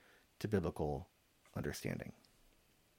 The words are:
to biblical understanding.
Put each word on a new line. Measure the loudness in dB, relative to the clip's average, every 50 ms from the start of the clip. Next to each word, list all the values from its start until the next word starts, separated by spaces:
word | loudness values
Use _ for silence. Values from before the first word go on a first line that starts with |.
| -20 -20 -20 -20 -20 _ _ -6
to | -2 2
biblical | 4 4 4 2 0 2 0 0 0 -2 -4 -8 _ _ _ _ _ _ -16 -8 -4
understanding. | -4 -2 -2 -2 -2 -2 -2 -2 -2 -4 -8 -12 -16 -20 -20 -20 -20 -20 -20 -20 -20 _ -20 -20 -20 -20 _ _